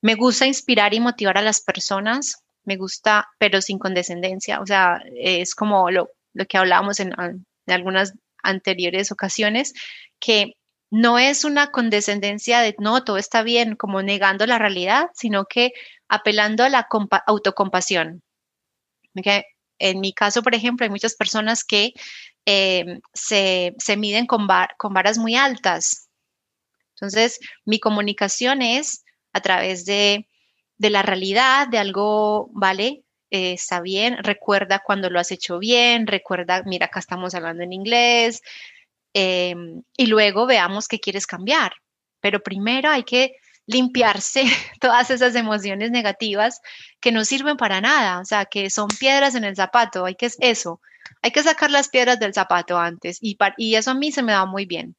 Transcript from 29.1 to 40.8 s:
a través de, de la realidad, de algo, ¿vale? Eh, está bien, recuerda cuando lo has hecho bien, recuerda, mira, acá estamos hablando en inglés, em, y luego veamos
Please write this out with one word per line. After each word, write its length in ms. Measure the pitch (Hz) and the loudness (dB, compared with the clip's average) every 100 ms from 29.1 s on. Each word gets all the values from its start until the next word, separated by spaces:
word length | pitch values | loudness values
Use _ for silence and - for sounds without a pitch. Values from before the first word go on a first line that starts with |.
| _ _ | _ _
a 80 | 190 | -4
través 440 | 196 185 190 185 | 0 0 0 -4
de, 440 | 175 202 208 208 214 _ _ _ _ _ | -2 2 2 0 -4 _ _ _ _ _
de 120 | 208 | 2
la 120 | 208 | 2
realidad, 680 | 196 190 190 196 262 269 285 | 2 0 0 2 4 4 2
de 100 | 226 | 0
algo, 680 | 196 190 208 214 214 208 202 | -2 0 0 2 2 0 -4
¿vale? 520 | - 196 190 220 285 _ _ _ | -2 -2 0 -2 -4 _ _ _
Eh, 240 | 196 185 | -4 -2
está 260 | 180 - 180 | -4 -4 -6
bien, 380 | 175 190 226 247 | -4 -2 -2 -2
recuerda 600 | 208 202 - 196 190 196 | -4 -4 0 0 2 -2
cuando 260 | - 196 185 | 0 -2 0
lo 80 | 175 | -2
has 140 | 175 | -2
hecho 260 | - - 175 | -6 -6 -6
bien, 480 | 214 240 240 233 220 | 2 4 4 2 0
recuerda, 560 | 202 - 180 175 185 | -2 -2 -6 0 -2
mira, 220 | 190 180 175 | -2 -2 -2
acá 140 | - | -4
estamos 340 | - 180 180 | -10 -8 -6
hablando 300 | 180 165 165 | -6 -8 -8
en 80 | 175 | -8
inglés, 720 | 185 202 240 240 240 233 226 - - - - _ _ _ | -8 -2 2 4 4 2 -2 -16 -20 -20 -20 _ _ _
em, 720 | 202 190 180 180 175 170 165 - - | -2 0 0 -2 -6 -12 -16 -20 0
y 100 | 240 | 2
luego 400 | 220 208 196 247 | 6 4 4 2
veamos 420 | 240 180 196 | 4 2 -2